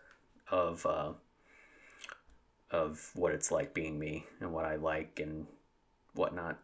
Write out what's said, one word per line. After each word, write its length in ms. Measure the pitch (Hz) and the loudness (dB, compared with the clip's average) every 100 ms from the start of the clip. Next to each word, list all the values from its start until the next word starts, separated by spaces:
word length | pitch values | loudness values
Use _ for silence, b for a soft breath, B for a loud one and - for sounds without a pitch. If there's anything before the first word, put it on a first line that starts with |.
| b b b - - | b b b -20 0
of, 360 | 92 85 82 - | 4 4 2 0
uh, 280 | - 78 80 - _ B B B B B B B B B - _ _ - | 2 0 -6 -14 _ B B B B B B B B B -20 _ _ -2
of 400 | 85 78 78 - | 2 2 -2 -8
what 200 | - 87 | 2 2
it's 180 | - - | 4 2
like 220 | 80 - | 2 2
being 260 | - - 76 | 0 -2 -2
me 260 | 151 156 - - | -2 -4 -8 -8
and 120 | 87 | -4
what 140 | 80 80 | 0 0
I 100 | 78 | 0
like 440 | 78 78 80 - | 2 0 -2 -4
and 240 | 78 78 - - _ _ _ _ _ | -4 -6 -10 -14 _ _ _ _ _
whatnot. 440 | - 87 87 85 - | 0 0 0 -4 -6